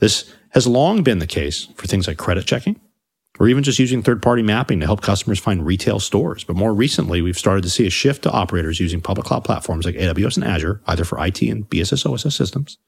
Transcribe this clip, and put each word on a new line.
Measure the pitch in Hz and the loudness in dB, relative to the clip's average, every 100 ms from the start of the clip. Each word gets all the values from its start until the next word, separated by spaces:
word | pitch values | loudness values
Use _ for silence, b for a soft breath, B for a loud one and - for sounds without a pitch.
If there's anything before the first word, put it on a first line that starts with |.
This | 107 - - B B | 2 2 -6 B B
has | - 123 | 2 4
long | 123 160 214 | 4 4 4
been | 135 98 | 2 2
the | 82 | -2
case | - 73 - - - | -4 -4 -6 -10 -12
for | - | -4
things | 98 87 | -2 -2
like | 78 | -4
credit | - 90 | -2 -2
checking, | - 123 190 220 _ _ _ _ _ - | 0 -2 -2 -4 _ _ _ _ _ 2
or | 110 | 4
even | 127 | 4
just | 135 120 | 2 2
using | 127 123 | 2 2
third-party | 110 117 123 120 | 2 2 2 2
mapping | 107 107 131 85 | 2 0 0 0
to | 78 | 0
help | 104 | 0
customers | - 101 - 98 | 0 0 0 -2
find | - 92 | 0 0
retail | 78 98 - 101 | 0 0 0 0
stores. | - 101 165 - | 0 0 0 -4
But | - 90 | -6 0
more | 110 | 0
recently, | 104 139 - 90 87 | 2 0 0 0 0
we've | 85 90 | 0 0
started | - 98 | 2 2
to | 90 | 0
see | - 101 | 0 0
a | |
shift | - 139 147 | 2 0 0
to | - | -2
operators | - 87 90 80 82 | 0 0 -2 -2 -2
using | 90 82 | -2 -2
public | 80 98 - | -4 -4 -2
cloud | 120 | -2
platforms | - - - 82 85 | -2 -4 -2 -4 -4
like | |
A | 85 90 | -2 -2
W | 87 110 | 0 0
S | 156 | 0
and | |
Azure, | - 85 80 104 - | -2 -2 -2 -4 -2
either | 85 | -2
for | 85 - | -2 -2
I | 82 | -2
T | - 117 | 0 -2
and | 110 104 | -2 -4
B | 117 | -2
S | 98 | 0
S | 135 | 0
O | - | -2
S | 127 143 | -2 -2
S | |
systems, | - 131 135 147 - | -2 -2 -4 -8 -12